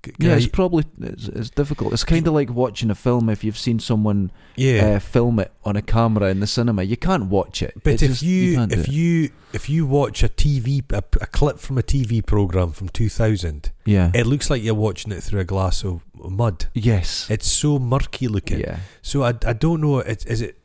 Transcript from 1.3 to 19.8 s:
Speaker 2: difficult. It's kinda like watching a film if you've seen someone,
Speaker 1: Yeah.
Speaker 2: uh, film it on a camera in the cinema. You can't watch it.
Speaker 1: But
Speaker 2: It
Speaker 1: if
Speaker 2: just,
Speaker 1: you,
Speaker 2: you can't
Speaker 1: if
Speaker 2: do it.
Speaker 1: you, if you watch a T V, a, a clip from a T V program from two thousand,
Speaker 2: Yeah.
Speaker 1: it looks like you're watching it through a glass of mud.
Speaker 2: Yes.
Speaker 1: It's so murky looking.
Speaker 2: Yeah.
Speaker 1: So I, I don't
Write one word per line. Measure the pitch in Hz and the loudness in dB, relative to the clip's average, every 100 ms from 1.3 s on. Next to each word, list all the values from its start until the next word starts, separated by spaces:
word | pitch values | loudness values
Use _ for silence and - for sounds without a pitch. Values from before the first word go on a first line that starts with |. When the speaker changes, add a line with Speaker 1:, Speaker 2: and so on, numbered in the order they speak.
| - 113 | -8 -6
Speaker 2:
difficult. | - 143 151 - | -4 -2 -2 -2
It's | 117 | -2
kinda | - 160 165 | 0 2 2
like | 156 139 | 0 0
watching | 120 123 107 113 | -2 -2 -2 -4
a | 101 | -2
film | 127 123 113 | 0 2 0
if | 104 | 0
you've | 107 104 | -4 -4
seen | - 113 | -2 -2
someone, | - 110 107 101 92 - - - | 0 0 2 0 -2 -6 -16 -2
Speaker 1:
Yeah. | 131 117 104 101 | 2 4 4 2
Speaker 2:
uh, | |
film | - - 120 113 | 2 0 2 0
it | 95 - | -2 -6
on | - 101 | -4 -4
a | |
camera | - 113 117 107 98 | 0 2 4 2 2
in | 95 | 0
the | 101 | -2
cinema. | - 117 104 | 0 0 0
You | 95 117 | -2 -2
can't | 175 185 98 | 0 0 0
watch | 98 90 - | 0 -2 -6
it. | - - | -8 -2
Speaker 1:
But | - | 0
Speaker 2:
It | 113 | 4
Speaker 1:
if | 131 | 2
Speaker 2:
just, | 123 | 2
Speaker 1:
you, | 156 185 | 0 2
Speaker 2:
you | 180 147 | 2 2
can't | 110 | 0
Speaker 1:
if | 87 82 | 0 0
Speaker 2:
do | |
it. | 147 | 0
Speaker 1:
you, | 170 165 147 - - | 2 2 0 -6 -12
if | - - | -10 -2
you | 156 143 | -2 2
watch | 143 135 - | 0 0 2
a | - | 2
T | - 147 139 | 4 2 2
V, | 113 139 - | 0 -2 -2
a, | 101 - - | -4 0 0
a | - | 0
clip | - 143 - | 2 0 0
from | - 131 | -4 -4
a | |
T | - 139 | 0 0
V | 117 117 | 2 -2
program | - 104 98 90 87 | 2 2 2 0 -2
from | 73 95 | -4 -6
two | - 110 | -2 -2
thousand, | - 110 104 87 73 - - - | 2 0 0 -4 -4 -6 -4 2
Speaker 2:
Yeah. | 98 87 | 4 4
Speaker 1:
it | 104 117 | 2 2
looks | 143 - | 0 0
like | 135 | -2
you're | 110 | 0
watching | 107 107 85 107 | 0 0 -2 -8
it | 92 | -8
through | - 101 | -4 -2
a | 87 | -2
glass | 95 92 - 98 | 0 0 0 -2
of | 85 - - | -8 -10 -16
mud. | 90 95 117 82 - | -8 -2 -2 0 -4
Speaker 2:
Yes. | 123 110 104 85 - - | 0 2 2 0 -4 -4
Speaker 1:
It's | 110 - | -2 0
so | - 147 143 | 0 2 0
murky | 123 131 - - 127 | 0 0 -2 -4 -2
looking. | 101 - - | -2 -2 -2
Speaker 2:
Yeah. | - 82 95 - | -2 -8 -12 -14
Speaker 1:
So | - 143 | -4 0
I, | 123 120 - | 0 0 -2
I | |
don't | 110 160 165 | 0 0 2